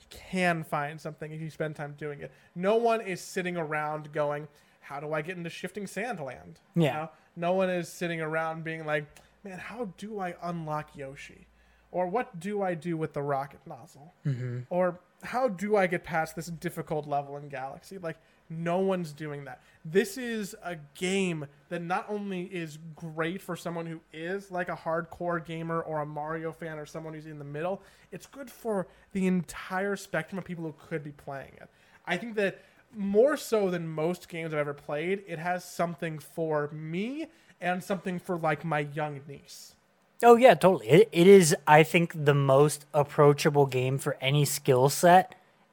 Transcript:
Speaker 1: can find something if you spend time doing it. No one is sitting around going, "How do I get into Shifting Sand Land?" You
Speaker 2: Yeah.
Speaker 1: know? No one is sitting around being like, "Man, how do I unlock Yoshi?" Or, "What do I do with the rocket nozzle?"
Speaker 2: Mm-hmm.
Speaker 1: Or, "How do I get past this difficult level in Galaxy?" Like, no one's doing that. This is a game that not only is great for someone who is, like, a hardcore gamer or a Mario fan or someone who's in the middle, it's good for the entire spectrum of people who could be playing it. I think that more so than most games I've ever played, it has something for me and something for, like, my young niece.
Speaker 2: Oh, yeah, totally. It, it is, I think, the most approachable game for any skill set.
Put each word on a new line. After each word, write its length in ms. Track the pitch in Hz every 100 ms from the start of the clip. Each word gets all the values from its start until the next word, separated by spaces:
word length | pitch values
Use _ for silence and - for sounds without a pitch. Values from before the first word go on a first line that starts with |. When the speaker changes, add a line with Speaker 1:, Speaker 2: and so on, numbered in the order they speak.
| _
Speaker 1:
can 540 | - - 185 180 165
find 380 | 156 156 143 156
something 320 | 165 151 156
if 80 | 156
you 80 | 160
spend 260 | - 156 156
time 200 | 147 147
doing 240 | 151 147
it. 100 | 160 _ _ 170
No 200 | 185 226
one 260 | 233 226
is 180 | 190 175
sitting 380 | - 196 180 175
around 560 | 151 151 151 151 151
going, 340 | 151 147 147 151 _ _ _
"How 220 | - 143
do 100 | 151
I 100 | 156
get 140 | 156 180
into 140 | 170
Shifting 380 | - 180 214 196
Sand 340 | - 240 190
Land?" 400 | 135 147 170 165 _
You 100 | 170
Speaker 2:
Yeah. 100 | 151
Speaker 1:
know? 160 | 151 160 - _ -
No 160 | 170
one 160 | 185 185
is 200 | 180 170
sitting 320 | - 175 165
around 420 | 156 160 160 160
being 220 | 160 160 156
like, 200 | 151 147 - _ _
"Man, 140 | 196 180
how 320 | - 208 220 170
do 240 | 208 214
I 140 | 180 175
unlock 540 | 175 170 156 151 151 151
Yoshi?" 520 | 135 139 - - - _ _ _ _
Or, 140 | 175 180
"What 320 | 220 247 170
do 220 | 190 208
I 120 | 190
do 220 | 170 175 160
with 180 | 156
the 80 | 151
rocket 380 | 143 139 143 - -
nozzle?" 480 | 139 135 135 156 _ 151
Speaker 2:
Mm-hmm. 340 | 123 123 123 123
Speaker 1:
Or, 300 | 180 180 175 _ _
"How 240 | - 233 262
do 280 | 175 208 208
I 120 | 185
get 160 | 170
past 320 | - 165 160 -
this 120 | 165
difficult 600 | 165 175 165 156 156 147
level 300 | 143 143 143
in 120 | 143
Galaxy?" 480 | 135 131 165 - 196
Like, 200 | 170 156 _ _ -
no 300 | 165 170 180
one's 320 | 190 185 165
doing 340 | 143 156 143 139
that. 160 | 127 _ _
This 340 | 160 180 220 269
is 380 | 240 226 196 -
a 140 | 175 175 147 -
game 520 | 180 196 185 160 143 - -
that 120 | 170
not 240 | 170 190 -
only 340 | 208 202 185
is 340 | 180 185 165 156 165 151
great 460 | 165 156 160 190
for 140 | - 170
someone 300 | 175 170 165
who 140 | 165 _
is, 380 | 156 165 202 196
like, 180 | 180 180
a 60 | 160
hardcore 680 | 170 165 170 - 175 170
gamer 380 | 160 165 165 165
or 200 | 160 156
a 40 | 147
Mario 460 | 151 151 165 160
fan 260 | 156 165 156
or 80 | 147
someone 280 | 160 160
who's 120 | 156 156
in 140 | 151
the 60 | 143
middle, 360 | 147 170 190 - _ -
it's 140 | 175 -
good 240 | 269 254
for 380 | - 226 202 175 - _
the 160 | 196 185
entire 680 | 185 - - - 185 202 190
spectrum 420 | - 160 160 190
of 60 | -
people 180 | 170 160
who 80 | 147 -
could 160 | 160
be 80 | 147
playing 420 | 143 - 139 143 -
it. 140 | - _ _ _ -
I 100 | 175
think 200 | 233 214
that 260 | 196 - - _ _ 220
more 400 | 196 208 269 277
so 340 | - 220 196
than 180 | 180 165
most 420 | 156 160 180 -
games 240 | 170 160
I've 60 | 151
ever 140 | 147
played, 500 | 147 - 147 170 196 196
it 120 | 160
has 260 | 175 180 -
something 540 | - 170 165 165 156
for 500 | - - 160 151 147
me 560 | 156 156 170 226 294 311 _ _ -
and 240 | 180 185
something 340 | - 190 190 180
for, 180 | - 175
like, 260 | 160 151
my 160 | 165 151
young 420 | 147 147 151 143 147
niece. 460 | 143 - - - _ _ _ _ -
Speaker 2:
Oh, 120 | 233 233
yeah, 200 | 254 170
totally. 320 | 180 170 -
It, 220 | 160 220
it 160 | 170 180
is, 280 | 202 160 175 -
I 160 | 151
think, 300 | 160 180 170 165
the 180 | 143
most 520 | 143 139 135 151 - -
approachable 720 | 151 143 - 147 143 165 143 139
game 320 | 127 127 135
for 200 | 147 -
any 260 | 131 147 143
skill 440 | - - 127 135
set. 460 | - 175 185 - - _ _ _